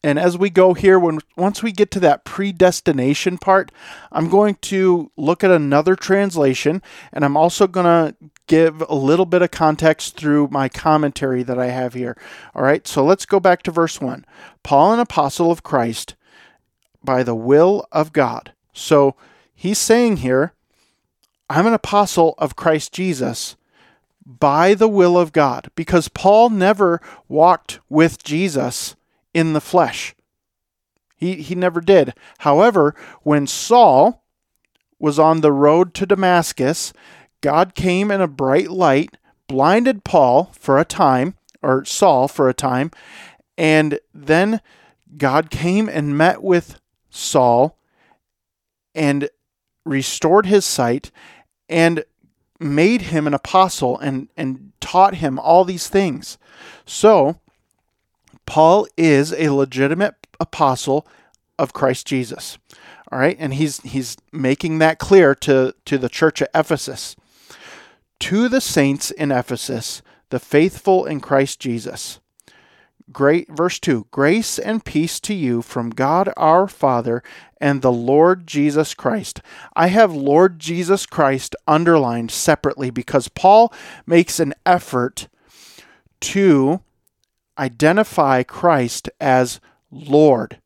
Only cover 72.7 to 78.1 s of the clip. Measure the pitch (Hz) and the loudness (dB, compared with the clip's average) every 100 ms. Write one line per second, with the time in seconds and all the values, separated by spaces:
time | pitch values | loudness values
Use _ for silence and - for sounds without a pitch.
72.7 | _ _ _ _ - 139 170 - 151 175 | _ _ _ _ -4 -2 -2 -4 -6 -6
73.7 | - - 123 - - 139 208 220 - - | -6 -6 -6 -6 -2 0 0 -4 -8 -8
74.7 | 220 - 147 165 - - 202 135 120 117 | -8 -6 -6 -6 -8 -10 -6 -4 -6 -6
75.7 | 127 117 110 131 170 196 - 160 170 196 | -10 -10 -4 -2 -2 -4 -2 0 2 0
76.7 | - 139 120 117 117 - - _ _ 147 | -2 -2 -2 -2 -6 -8 -20 _ _ -4
77.7 | 139 127 120 120 | 0 0 -2 0